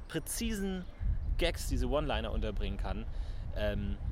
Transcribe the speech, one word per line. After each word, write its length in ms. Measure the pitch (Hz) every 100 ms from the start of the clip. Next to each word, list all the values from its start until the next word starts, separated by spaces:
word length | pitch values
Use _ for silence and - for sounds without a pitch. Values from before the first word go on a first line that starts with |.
| -
präzisen 800 | - - - 226 208 190 185 180 - - - - -
Gags, 300 | 170 - -
diese 220 | 131 123
One-Liner 420 | 139 147 110 113
unterbringen 460 | 110 110 98 101 98
kann. 280 | 98 98 113 - - - - -
Ähm, 400 | 104 104 101 - -